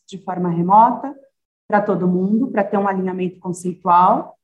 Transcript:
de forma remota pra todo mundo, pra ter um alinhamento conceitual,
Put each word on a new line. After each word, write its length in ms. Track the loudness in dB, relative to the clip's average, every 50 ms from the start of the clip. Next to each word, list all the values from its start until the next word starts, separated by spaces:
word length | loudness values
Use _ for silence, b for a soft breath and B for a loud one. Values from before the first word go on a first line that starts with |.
| _ -18
de 100 | -18 -16
forma 300 | -12 -10 -6 -4 -4 -2
remota 640 | -2 -2 0 4 6 6 6 6 4 -2 -8 -12 -14 -14 -20 _ _ _ _ _ _ _ _ -2
pra 140 | 0 0
todo 260 | 0 0 -2 0 0 0
mundo, 400 | 0 0 0 0 0 0 -2 -2
pra 160 | -2 -4 -4
ter 140 | -2 -2 -2
um 100 | -2 -2
alinhamento 500 | -2 -4 -4 -6 -4 -4 -6 -6 -8 -8
conceitual, 960 | -10 -10 -10 -8 -8 -10 -10 -6 -2 2 4 4 4 4 2 0 -2 -8 -16 _